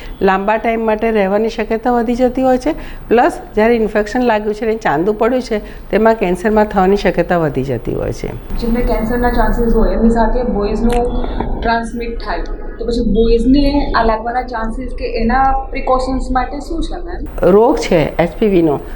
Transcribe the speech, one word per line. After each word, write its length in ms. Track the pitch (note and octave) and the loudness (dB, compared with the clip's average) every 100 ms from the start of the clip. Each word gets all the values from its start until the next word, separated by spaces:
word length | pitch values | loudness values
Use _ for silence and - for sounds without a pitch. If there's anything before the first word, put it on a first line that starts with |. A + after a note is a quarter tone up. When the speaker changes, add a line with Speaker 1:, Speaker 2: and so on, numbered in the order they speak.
| - - | -14 -2
Speaker 1:
લાંબા 360 | G3 F#3+ G3+ A3 | 0 2 0 -2
ટાઈમ 280 | A#3 A3+ A3 | 0 -2 0
માટે 260 | G#3+ A3+ | 0 0
રહેવાની 380 | A3 F#3+ G#3 A3+ | 2 2 0 -2
શક્યતા 420 | A3 G#3+ A3+ B3+ | -4 -4 -2 0
વધી 240 | A#3+ A#3 A#3 | 0 0 0
જતી 260 | B3+ B3+ | 0 2
હોય 160 | C4 B3+ | 2 2
છે. 140 | D4 E4 - - - | 0 -4 -6 -10 0
પ્લસ 320 | - D4 - - - | 4 4 0 -6 0
જ્યારે 200 | A3 A#3+ | 2 4
ઇન્ફેક્શન 460 | G#3+ G#3 G#3 B3+ | 2 0 -2 0
લાગ્યું 340 | B3 G#3+ G#3+ G#3+ | 0 0 0 -4
છે 100 | A3+ | -2
અને 100 | A3 | -2
ચાંદુ 380 | F3+ D3 F#3 | 0 0 0
પડ્યું 280 | G#3+ A3+ B3+ | 0 0 0
છે, 180 | B3 G#3+ - - - | -2 -4 -6 -14 -4
તેમાં 240 | G3+ A3 A3 | 2 2 2
કેન્સરમાં 500 | F#3 F3+ A3 G#3+ G#3+ | 0 0 0 2 2
થવાની 320 | G#3 F#3 G3+ | 2 2 4
શક્યતા 400 | F#3+ F3 E3+ F3 | 2 0 0 0
વધી 260 | D#3 C3+ | 0 -2
જતી 300 | C3+ A#2 - | -2 -4 -4
હોય 200 | - G#2+ | -4 -4
છે. 140 | - - - - - | -4 -6 -8 -8 -6
Speaker 2:
જેમને 240 | A3+ A#3+ | -2 0
કેન્સરના 480 | A#3+ A3 A3+ A#3+ B3 | 0 0 0 0 2
ચાન્સીસ 440 | A#3+ G#3+ G3+ A3+ G#3+ | 2 2 2 2 4
હોય, 180 | G#3 | 2
એમની 160 | G#3+ A3+ | 4 2
સાથે 340 | A3+ G#3+ A#3+ | 4 2 2
બોયઝનું 800 | A#3 G3 G3+ A3 A#3 A#3+ A#3+ B3 - A3+ A3+ - | 0 0 -2 0 2 2 0 -2 -2 -4 -4 -4
ટ્રાન્સમિટ 580 | A#3 A3+ A3+ A#3 A#3 A3+ | -2 -2 -4 -8 -8 -8
થાય, 180 | - A3+ - - - - | -6 -6 -6 -8 -10 -8
તો 60 | A#3 | -4
પછી 140 | A#3 | -2
બોયઝને 920 | G3+ G3+ A3+ A#3 B3+ C#4+ C#4+ C#4+ C4+ | 0 2 4 4 4 4 4 2 0
આ 120 | A#3 | 0
લાગવાના 380 | A3 A3 A#3 B3 | 2 0 -2 -4
ચાન્સીસ 480 | B3 A#3 A3+ A#3+ B3 - | -4 -4 -6 -6 -8 -6
કે 220 | A#3 A#3 | -6 -2
એના 460 | A3+ B3+ C4+ C4+ - | 0 2 2 0 -4
પ્રિકોશન્સ 520 | C4+ B3+ C4 B3+ C4 B3+ | -6 0 0 0 -4 -2
માટે 280 | B3+ B3+ C#4+ | -2 -2 -6
શું 240 | - E4 | -8 -6
છે 220 | D#4+ F#4 - | -6 -6 -8
મેમ? 460 | - - - - | -8 -8 0 4
Speaker 1:
રોગ 260 | G3 A#3 D4+ | 6 6 2
છે 400 | - F3+ C#3+ - | 2 2 2 0
એચ 120 | E3+ - | -2 0
પી 80 | G#3+ | 2
વીનો, 320 | F#3+ E3 C3+ - | 4 2 0 -4